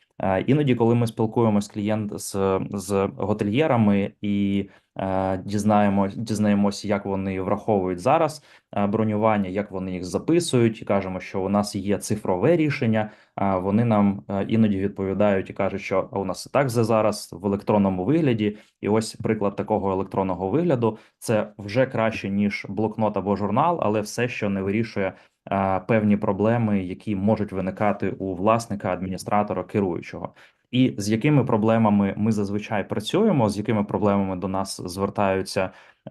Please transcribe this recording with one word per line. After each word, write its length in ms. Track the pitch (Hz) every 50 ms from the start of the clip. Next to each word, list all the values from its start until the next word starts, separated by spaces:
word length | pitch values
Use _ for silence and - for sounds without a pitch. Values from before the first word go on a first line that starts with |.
| _ _ _ -
Е, 220 | - 95 95 95
іноді, 340 | - - 131 151 151 139 123
коли 200 | 117 117 113 120
ми 120 | 120 120 113
спілкуємось 600 | - - 113 110 110 123 117 110 104 104 101 -
клієнт 520 | - 107 101 104 107 110 107 104 - -
з, 400 | - - - 98 98 95 95 92 - -
з 380 | 101 101 90 98 101 98 98 101 - -
готельєрами 920 | - 98 107 104 101 101 101 131 156 156 131 117 113 104 101 101 98 104 - _
і, 480 | - 104 101 101 101 98 98 98 98 - - - _ _ - -
е, 380 | 95 95 95 95 95 95 95 95
дізнаємось, 760 | 95 98 101 107 101 107 107 104 104 101 98 101 98 98 101
дізнаємось, 720 | - 120 - 110 104 107 107 101 101 101 101 98 - -
як 200 | 101 104 98 -
вони 360 | 101 95 95 95 95 95 92
враховують 580 | 92 95 117 - - - 110 98 92 92 92 87
зараз, 440 | 87 123 147 165 165 151 147 - - - - - _ _ - 104
е, 100 | 101 101
бронювання, 600 | 101 107 110 107 107 104 110 110 110 104 98 92
як 220 | 90 101 101 -
вони 200 | 92 95 92 95
їх 140 | 92 90 87
записують, 760 | 90 87 98 - - 160 175 175 - - 123 117 113 110 -
і 40 | -
кажемо, 340 | - 107 98 95 95 92 92
що 220 | - - - 101
у 80 | 92 98
нас 260 | 101 101 101 - -
є 220 | 101 92 101 101 92
цифрове 580 | - - 110 104 - - 95 90 98 143 175
рішення, 560 | 170 156 151 143 - 127 113 110 110 107 107 - - _ _ -
а 220 | - 98 98 95 92
вони 280 | 90 98 101 110 120
нам, 380 | 120 110 104 104 101 98 98 - -
е, 160 | 104 98 101 -
іноді 320 | 110 113 110 104 101 95
відповідають 680 | 95 98 - - 98 95 95 95 104 104 98 95 95 -
і 40 | -
кажуть, 280 | - 101 95 95 95
що 280 | - - - - - -
«А 80 | - 98
у 60 | 98
нас 200 | 95 90 - -
і 40 | -
так 180 | - 123 143 131
все 160 | 113 120 113
зараз 460 | 110 117 107 107 107 104 104 - - -
в 120 | - 92
електронному 600 | 104 98 101 - - 107 104 101 98 95 90 90
вигляді». 520 | 104 147 165 165 135 117 104 107 104 104 - - _ _ _
І 80 | - 98
ось 260 | 104 110 110 - -
приклад 400 | - - 113 110 107 101 101 98
такого 360 | - 95 - 110 101 90 98
електронного 580 | 95 95 98 95 - 98 95 95 90 87 92 95
вигляду. 480 | 101 147 175 175 143 117 117 113 110 - - _ _ _
Це 340 | - - 113 107 104 - - -
вже 280 | 101 101 101 131 131
краще, 440 | 127 - 113 110 113 110 - - 101
ніж 360 | 98 101 101 101 101 - - -
блокнот 480 | 101 98 110 107 107 - 110 104 104 101
або 180 | 90 101 101
журнал, 440 | 92 104 101 101 127 151 170 175 - -
але 180 | 104 104 110
все, 260 | 104 107 - - 120 123
що 220 | 120 - 113 101
не 120 | 98 98
вирішує, 520 | 95 98 98 113 113 117 - 104 98 95 92 - - _ _ _ - -
е, 280 | 98 98 98 95 95 92
певні 380 | 95 - 117 110 107 104 101 101
проблеми, 640 | - - 98 95 101 110 117 120 117 107 104 98 92
які 320 | 87 92 - - 110 104
можуть 360 | 95 95 104 110 104 104 101
виникати 580 | 92 98 92 95 95 - 110 104 101 - - 95
у 260 | - - 92 95 92
власника, 580 | 85 92 107 110 117 117 - 101 101 - 101 90
адміністратора, 680 | 82 95 95 92 87 - - 107 104 104 104 98 92 90
керуючого. 720 | - - 110 98 92 82 85 - - - 85 87 - - - - - _ _ _ _
І 240 | - 123 131 107 - -
з 120 | 101 101
якими 340 | 110 110 110 147 151 139 110
проблемами 680 | - 117 107 104 110 113 113 113 107 104 101 101 98 - -
ми 140 | 104 113
зазвичай 580 | 110 104 104 98 101 104 104 - 113 101 92 -
працюємо, 600 | - 107 104 - - 175 220 226 180 139 113 104
з 80 | - 101
якими 260 | 101 - 117 107 101
проблемами 520 | 104 - 95 101 101 101 101 98 95 95
до 120 | 92 92 95
нас 340 | 95 95 98 98 - - -
звертаються, 840 | 92 87 98 98 101 101 - 104 95 95 95 98 - - 101 95 90 - - - - _ _ - -